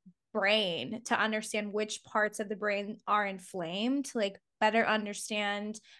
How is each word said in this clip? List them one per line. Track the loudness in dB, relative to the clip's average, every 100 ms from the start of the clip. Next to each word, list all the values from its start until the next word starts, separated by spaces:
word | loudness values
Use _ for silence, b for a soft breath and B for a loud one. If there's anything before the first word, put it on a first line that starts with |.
| -20 _ _
brain | 0 4 4 4 -2 -4 -6
to | 0 2
understand | 2 0 -2 -4 -2
which | -2 -2 -6
parts | -4 0 2 0
of | -6
the | -2
brain | -2 -2 -4 -8 0
are | 2 2
inflamed, | -4 -8 -6 -4 -2 0 0 -2
to, | -2
like, | -2 -4 _ _
better | 4 4 4
understand | 2 0 -6 -4 -2 -2 -2 -6 -8 B B